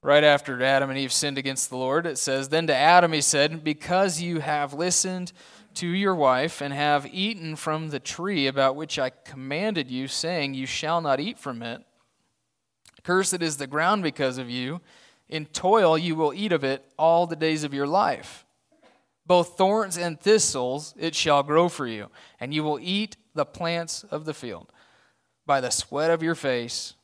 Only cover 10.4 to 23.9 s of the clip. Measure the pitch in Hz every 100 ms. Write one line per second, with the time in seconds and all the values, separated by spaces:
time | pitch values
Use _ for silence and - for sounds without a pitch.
10.4 | 139 135 131 - 156 170 160 135 160 -
11.4 | - 120 117 123 _ _ _ _ _ _
12.4 | _ _ _ _ - _ - 180 190 180
13.4 | 165 143 139 143 170 208 170 - 135 127
14.4 | 123 123 127 170 _ - _ _ _ 160
15.4 | 151 - 185 220 185 160 175 160 156 143
16.4 | 208 170 139 135 _ - 160 165 175 165
17.4 | 160 156 151 139 143 175 196 139 - -
18.4 | _ _ _ _ _ _ _ _ _ 180
19.4 | 170 - 190 214 202 175 175 156 202 214
20.4 | - 139 123 135 151 - 165 160 160 143
21.4 | 143 151 175 - 131 110 101 - - _
22.4 | 127 151 151 147 175 196 214 - _ 151
23.4 | 147 - 170 170 170